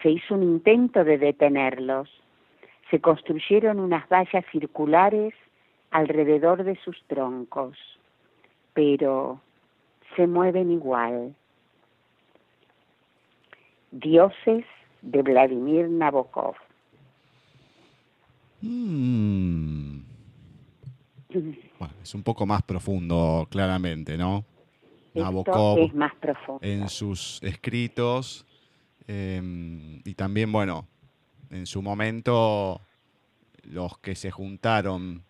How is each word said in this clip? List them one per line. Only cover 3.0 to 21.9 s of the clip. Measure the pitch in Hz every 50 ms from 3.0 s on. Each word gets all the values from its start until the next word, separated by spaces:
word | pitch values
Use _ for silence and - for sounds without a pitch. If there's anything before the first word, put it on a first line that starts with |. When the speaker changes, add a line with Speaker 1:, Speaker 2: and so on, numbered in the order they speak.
Speaker 1:
construyeron | - 165 160 156 - - 160 156 - - 196 214 220 220 214 196
unas | 190 180 170 156 - -
vallas | 180 185 185 - - 185 175 - -
circulares | 156 147 151 - 160 151 147 156 170 190 202 214 214 214 220 - - _ _ _ _ _ _ _ _ _ _
alrededor | - 160 156 147 151 156 151 143 151 147 151 170 180 180 190
de | 190 190 - -
sus | 180 175 - _
troncos, | _ 147 135 131 123 127 127 123 - - 143 135 127 143 - - - - _ _ _ _ _ _ _ _ _ _ _ _ _ _ _ _
pero | 156 151 143 143 - 156 135 135 131 135 131 131 135 _ _ _ _ _ _ _ _ _ _ _ _ _ - -
se | - 175
mueven | 175 175 175 180 185 175 185 185 175
igual. | 170 165 151 131 127 120 117 117 123 120 120 127 143 _ _ _ _ _ _ _ _ _ _ _ _ _ _ _ _ _ _ _ _ _ _ _ _ _ _ _ _ _ _ _ _ _ _ _ _ _ _ _ _ _ _ _ - _ _ _ _ _ _ _
Dioses | - 131 123 156 160 165 180 196 - - - 226 226 233 240 - - - _ _ _ _ -
de | 127 131 139 135
Vladimir | 135 131 127 131 131 131 120 127 143 156 165 170 170
Nabokov. | 170 165 156 147 139 135 123 - - - - - - - - _ _ _ _ _ _ _ _ _ _ _ _ _ _ _ _ _ _ _ _ _ _ _ _ _ _ _ _ _ _ _ _ _ _ _ _ _ _ _
Speaker 2:
Mm. | 208 226 240 247 240 208 165 143 127 123 123 113 104 104 98 95 92 90 85 82 78 78 76 76 73 71 71 69 65 - - - - - - - - - - - - _ _ _ - 131 - _ _ _ _ - 139 _ - 185 156 156 143 - - - _ _
Bueno, | 87 71